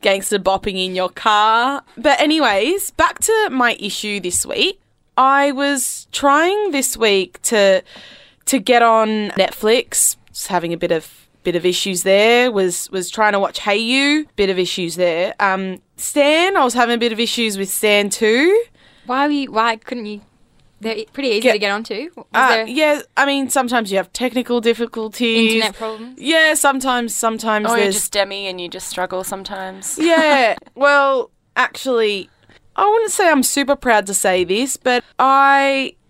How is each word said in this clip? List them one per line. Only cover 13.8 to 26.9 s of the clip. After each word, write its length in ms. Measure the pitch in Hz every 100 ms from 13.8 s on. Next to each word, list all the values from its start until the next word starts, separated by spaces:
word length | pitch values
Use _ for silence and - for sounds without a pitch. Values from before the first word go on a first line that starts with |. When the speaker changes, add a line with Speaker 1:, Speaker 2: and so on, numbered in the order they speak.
| 226 262 285 302 302 -
Speaker 1:
bit 120 | 196
of 100 | 185
issues 360 | 175 - 170
there. 400 | 165 180 165 190 -
Um, 420 | 202 190 190 185 _ -
Stan, 600 | - 294 285 311 359 392
I 60 |
was 80 | 262
having 200 | 233 240
a 40 | 233
bit 140 | 240
of 60 | 220
issues 380 | 226 - 226 196
with 100 | 190
Stan 400 | - 214 208 202
too. 540 | - 220 233 320 427 466 _ _ _
Speaker 2:
Why 220 | - 247 294
were 60 |
you, 180 | 294 262
why 240 | 214 233 226
couldn't 300 | - 247 208
you? 140 | 208 _ _ _ _ _ _
They're 180 | 226 220
e-, 80 | -
pretty 180 | - 240
easy 100 | 208
Speaker 1:
Get 120 | 247
Speaker 2:
to 40 | 214
get 140 | 202
onto. 380 | 202 226 208 302
Was 120 | - -
Speaker 1:
Uh, 160 | 226 254
Speaker 2:
there 160 | 226 220
Speaker 1:
yeah, 320 | 247 302 294 - -
I 100 | 277
mean, 240 | 277 262
sometimes 400 | 277 247 247 214
you 60 | 190
have 160 | 180
technical 480 | - 247 247 247 240
difficulties. 920 | 233 226 233 - 220 - 240 226 226
Speaker 2:
Internet 200 | 226 220
problems? 460 | 220 226 214 233 262
Speaker 1:
Yeah, 340 | 262 320 320
sometimes, 640 | 302 285 269 262